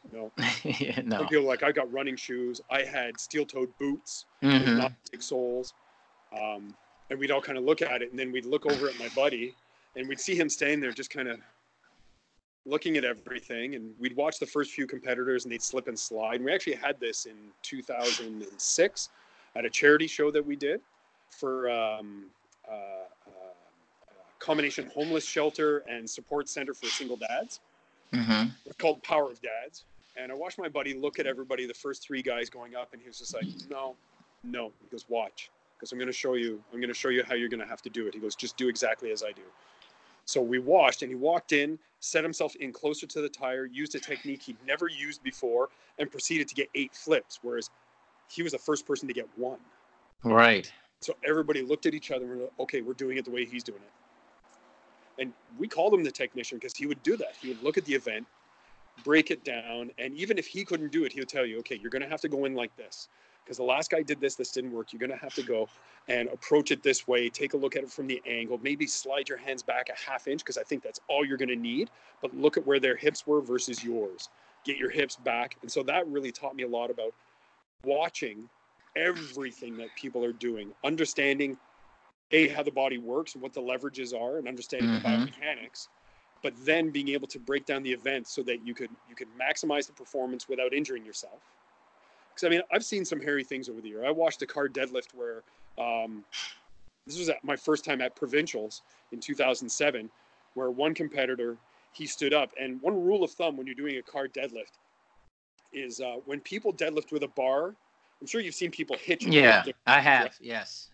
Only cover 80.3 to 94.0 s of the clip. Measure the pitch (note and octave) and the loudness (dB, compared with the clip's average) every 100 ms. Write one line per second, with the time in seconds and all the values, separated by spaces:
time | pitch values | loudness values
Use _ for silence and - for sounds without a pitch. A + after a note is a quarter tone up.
80.3 | A#2 A#2+ A2 G#2 - C#3+ D#3+ D3+ - C#3 | -2 -4 -4 -8 -6 -2 0 0 2 2
81.3 | C#3 C#3 C3 - _ - - _ _ _ | 2 0 -4 -14 _ -20 -20 _ _ _
82.3 | D#3+ D3 D3 D3 C3+ C3+ B2 A#2 C3+ D#3 | 6 6 4 0 2 2 0 -2 -2 -2
83.3 | C3 C3 C#3 B2 B2+ C#3 C3+ A#2+ A#2 B2 | -8 -8 -6 -4 -2 -4 -6 -6 -4 -4
84.3 | D#3 B2+ B2+ - B2+ A#2 A2 A2+ A#2 C3 | -4 -6 -8 -6 0 2 2 2 2 0
85.3 | - D3+ B2+ A2+ - - _ - - _ | -4 -6 -6 -10 -16 -18 _ -20 -20 _
86.3 | _ C#3 A#2+ C3+ E3 D#3+ C#3+ C#3 C#3 C3+ | _ -6 -2 4 4 4 0 0 -2 -4
87.3 | C3+ A#2+ C#3+ C#3 C#3 C3+ A#2+ C3 C3+ A#2 | -8 -2 -2 0 -2 0 -2 0 -2 -4
88.3 | - B2 A#2+ A#2 A#2+ A#2 A#2 - A#2+ A2+ | -4 -2 -4 -6 -8 -10 -12 -20 -16 -14
89.3 | B2 C3+ D#3 D#3 D3 C3+ - B2+ C3+ B2+ | -4 -2 0 2 0 0 -10 -8 -4 -4
90.3 | B2 - B2+ B2+ C#3 C#3+ A#2+ G#2+ - - | -6 -4 0 2 0 -2 -6 -8 -12 -14
91.3 | G#2 _ _ _ _ _ _ _ _ _ | -18 _ _ _ _ _ _ _ _ _
92.3 | - F3 E3+ - A3+ A3+ G3+ E3+ D3+ D3 | 0 4 4 4 0 0 -2 -2 -2 0
93.3 | C#3+ C3 C3+ B2 A2+ A2 G#2+ | 0 -2 -6 -8 -10 -10 -2